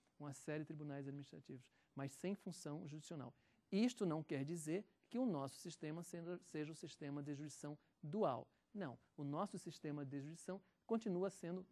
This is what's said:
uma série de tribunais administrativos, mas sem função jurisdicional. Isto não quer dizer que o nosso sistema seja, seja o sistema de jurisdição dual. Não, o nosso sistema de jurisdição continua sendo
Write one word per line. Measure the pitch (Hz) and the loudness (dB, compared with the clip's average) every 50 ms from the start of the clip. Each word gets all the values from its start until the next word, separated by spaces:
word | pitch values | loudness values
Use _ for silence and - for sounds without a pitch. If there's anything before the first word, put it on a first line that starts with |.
| _ _ _ | _ _ _
uma | - 147 143 139 | -8 -6 -6 -6
série | - - 165 147 156 151 | -4 -4 -2 -2 0 -2
de | |
tribunais | - 160 147 151 147 139 143 139 | -4 -6 -6 -4 -4 -4 -4 -4
administrativos, | 139 139 143 143 - - 151 - - 143 123 - - _ _ _ _ - | -4 -4 -6 -8 -10 -12 -14 -10 -10 -10 -10 -12 -16 _ _ _ _ -4
mas | 139 139 135 - | -4 -4 -4 -2
sem | - - 185 202 | -2 0 0 0
função | - - 185 160 - - 151 147 160 - | 0 -2 -6 -6 -6 -4 -4 -4 -4 -4
jurisdicional. | 139 151 156 - - 175 143 123 - - _ _ _ _ _ _ _ | -6 -8 -8 -8 -6 -6 -6 -6 -8 -10 _ _ _ _ _ _ _
Isto | 190 202 233 247 - - 202 | 6 6 6 6 6 4 4
não | 170 151 160 151 | 4 4 4 2
quer | - 147 135 135 | 2 0 2 2
dizer | 151 175 170 147 151 165 202 214 - _ _ _ - | 2 0 0 0 2 0 0 0 -4 _ _ _ -2
que | - 240 | 2 4
o | 262 | 4
nosso | 233 165 139 139 127 - | 4 4 4 2 0 -2
sistema | - - 170 - - 160 151 156 170 | -6 -8 -8 -6 -4 -4 -2 -2 -4
seja, | 165 - 180 170 165 175 180 175 - | -4 -4 -6 -4 -4 -4 -4 -4 -6
seja | - - 151 151 156 | -4 -2 -2 -2 -2
o | 160 | -4
sistema | - 175 143 - - 151 143 143 147 | -6 -8 -10 -8 -6 -4 -2 -2 -2
de | 139 147 143 | 0 -2 -2
jurisdição | 139 151 143 - - - 147 151 - _ _ _ _ | -2 -4 -6 -6 -6 -6 -6 -6 -8 _ _ _ _
dual. | - 147 170 220 196 147 120 113 - - _ _ _ _ - | -4 0 4 6 8 8 6 4 -2 -8 _ _ _ _ -4
Não, | 202 175 131 117 - _ _ _ | -2 -2 -2 -4 -6 _ _ _
o | - 143 | -4 -2
nosso | 143 143 170 208 202 - 170 | 0 2 2 2 0 -2 -4
sistema | - 175 - - - 151 147 147 143 | -6 -8 -8 -6 -4 -4 -2 -2 -2
de | 131 143 139 | -4 -4 -4
jurisdição | 135 151 170 - - 190 185 196 - _ _ _ _ | -4 -6 -8 -8 -6 -6 -6 -6 -8 _ _ _ _
continua | - 226 226 - 208 175 180 190 190 | 2 4 4 4 4 4 4 2 2
sendo | - - 180 170 180 185 185 - | 0 -2 -2 -2 -2 -2 -4 -6